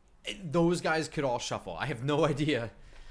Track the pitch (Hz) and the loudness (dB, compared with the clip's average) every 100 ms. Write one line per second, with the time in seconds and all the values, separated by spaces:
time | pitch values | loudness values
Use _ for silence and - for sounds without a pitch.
0 | _ - - 208 170 170 170 175 175 160 | _ -16 -12 -10 -2 4 4 4 2 0
1 | 143 156 139 120 - 110 92 82 120 117 | 0 -2 0 0 -2 -6 -6 -6 -4 -2
2 | 139 147 147 139 151 123 117 - - - | 0 4 4 2 0 0 -2 -10 -20 -16
3 | - | -14